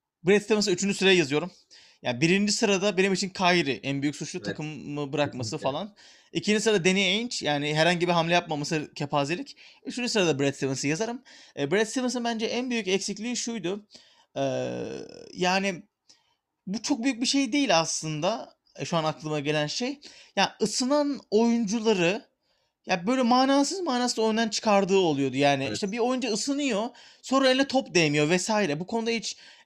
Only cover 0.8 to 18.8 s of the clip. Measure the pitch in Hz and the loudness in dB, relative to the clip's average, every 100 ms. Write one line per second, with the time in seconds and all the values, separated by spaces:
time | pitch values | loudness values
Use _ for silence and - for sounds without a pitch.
0.8 | 196 202 190 185 143 147 175 - _ - | 0 2 4 6 4 0 -2 -8 _ -20
1.8 | - _ 127 120 165 196 208 208 214 190 | -20 _ -6 0 2 4 2 2 2 2
2.8 | 202 185 196 185 196 - 180 175 139 117 | 2 2 2 2 -2 0 2 4 2 -2
3.8 | 135 139 143 143 - 180 170 - 151 147 | -4 -2 -2 -4 -8 -8 -8 -8 -8 -10
4.8 | - 147 143 147 143 123 110 156 139 143 | -10 -8 -4 -2 -2 -4 -8 -4 -4 -4
5.8 | 208 - - - _ 170 202 214 214 208 | -8 -14 -20 -20 _ -4 0 2 2 2
6.8 | 170 190 190 202 240 - 147 147 147 151 | 2 2 2 0 -4 -4 -2 -2 0 2
7.8 | 165 175 175 170 165 175 170 151 147 156 | 2 2 2 2 2 0 0 -4 -2 -4
8.8 | 147 - 143 147 143 185 285 - - _ | -4 -8 -2 0 0 -4 -8 -16 -20 _
9.8 | - 240 240 220 175 139 139 139 135 135 | -10 -6 -2 0 2 2 0 0 -4 -2
10.8 | 139 160 226 247 - - - - 143 196 | -2 -2 -4 -8 -14 -20 -16 -6 -2 0
11.8 | 214 262 247 247 233 226 226 233 262 233 | 0 -2 -2 -2 -4 -4 -4 -4 -2 -4
12.8 | 185 190 196 190 233 240 - 226 160 202 | 0 -2 -2 -6 -6 -6 -6 -6 -4 -6
13.8 | 208 - _ _ _ 135 135 127 127 120 | -10 -20 _ _ _ -4 -2 -2 -4 -6
14.8 | 113 131 - 50 50 - 180 190 196 180 | -8 -10 -14 -18 -16 -4 0 0 -2 -4
15.8 | - _ _ _ _ _ _ _ - 208 | -12 _ _ _ _ _ _ _ -10 -6
16.8 | - 247 262 226 247 277 269 285 262 165 | -2 -2 0 -2 0 0 0 0 2 2
17.8 | 156 - 156 151 175 233 - _ _ - | 0 -4 -6 -2 -2 -4 -8 _ _ -12